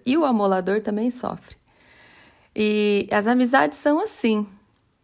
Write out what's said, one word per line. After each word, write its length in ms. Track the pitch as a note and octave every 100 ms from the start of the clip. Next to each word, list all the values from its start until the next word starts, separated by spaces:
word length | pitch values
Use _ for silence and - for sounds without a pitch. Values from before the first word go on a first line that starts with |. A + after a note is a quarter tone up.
E 120 | - D4+
o 80 |
amolador 580 | D4 A3+ G3+ F#3+ F3+ G#3
também 300 | G#3+ G#3 B3
sofre. 440 | B3 - - - - _ _ _ - - - - _ _
E 540 | - G#3+ G#3 G#3 G3+ G3
as 160 | G#3 G#3
amizades 500 | B3+ B3 C4+ D4 -
são 220 | D4 D4+
assim. 440 | G#4+ - A#3 G#3+ G#3 - _ _ _ _